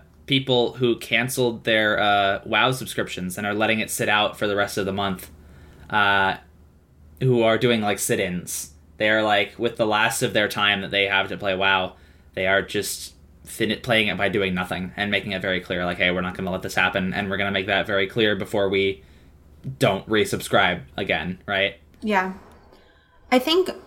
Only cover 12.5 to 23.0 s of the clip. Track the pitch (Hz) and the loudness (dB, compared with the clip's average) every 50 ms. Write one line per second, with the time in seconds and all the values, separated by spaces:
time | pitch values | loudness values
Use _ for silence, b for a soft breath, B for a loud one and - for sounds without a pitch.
12.5 | 98 98 92 92 - 104 95 - - - - - - - - - - - - - | 2 2 0 0 -2 -4 -4 -4 -6 -8 -10 -14 -18 -20 -20 -20 -20 -20 -20 -14
13.5 | - - 117 107 107 - - - 117 110 107 104 85 90 101 98 92 107 98 95 | -6 -4 -2 -2 -2 -4 -2 0 2 2 2 0 0 -2 -2 0 0 0 0 0
14.5 | 90 92 90 - - 85 90 90 - - 104 104 101 98 95 107 98 92 92 98 | 0 -2 -4 -4 -6 -6 -6 -6 -6 -4 -2 -2 -2 -2 -2 -4 -6 -4 -2 -2
15.5 | 92 90 90 - 92 90 87 87 90 - 95 90 90 92 90 90 90 - 95 92 | -2 -2 -4 -4 -4 -4 -2 -2 -2 0 0 0 2 0 -2 -4 -6 -6 -4 -4
16.5 | 92 92 - 95 - - 92 92 - 117 95 92 92 92 101 95 98 98 101 101 | -4 -4 -6 -4 -2 0 0 0 0 0 -2 -2 -2 -4 -4 -4 -4 -2 -2 -2
17.5 | 98 98 95 101 101 95 87 110 104 98 98 92 - 120 110 107 104 95 101 - | -2 -2 -2 0 0 0 0 0 0 0 -2 0 0 2 2 2 2 0 -4 -4
18.5 | - 107 101 95 98 98 98 98 98 b b b b b b b b b - - | -2 -2 0 0 2 2 0 0 -2 b b b b b b b b b -20 -20
19.5 | - - - - - - - 113 98 98 - - 110 107 101 - - 95 - - | -20 -16 -14 -12 -4 0 2 2 2 0 -2 0 2 2 2 2 0 -4 -2 0
20.5 | - 110 98 90 90 - - - - - 104 92 95 82 76 87 92 - - - | 2 4 4 2 2 -2 -6 -10 -8 -6 -2 -2 -2 -2 -2 -4 -8 -8 -6 -4
21.5 | 101 95 98 101 - - - _ - - - 214 208 190 185 190 190 - - - | 0 0 0 0 -2 -6 -16 _ -18 -10 -4 -2 0 0 0 -2 -6 -12 -16 -20
22.5 | - - - b b b b b b b | -20 -20 -20 b b b b b b b